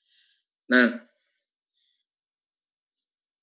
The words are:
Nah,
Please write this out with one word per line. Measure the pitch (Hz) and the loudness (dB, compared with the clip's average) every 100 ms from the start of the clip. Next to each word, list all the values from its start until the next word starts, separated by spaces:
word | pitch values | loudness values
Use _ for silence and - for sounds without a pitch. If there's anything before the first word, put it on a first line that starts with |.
| _ - - _ _ _ - | _ -20 -20 _ _ _ -2
Nah, | 127 120 - - _ _ _ _ _ _ _ _ _ _ _ _ _ _ _ _ _ _ _ _ _ _ _ | 0 0 -2 -16 _ _ _ _ _ _ _ _ _ _ _ _ _ _ _ _ _ _ _ _ _ _ _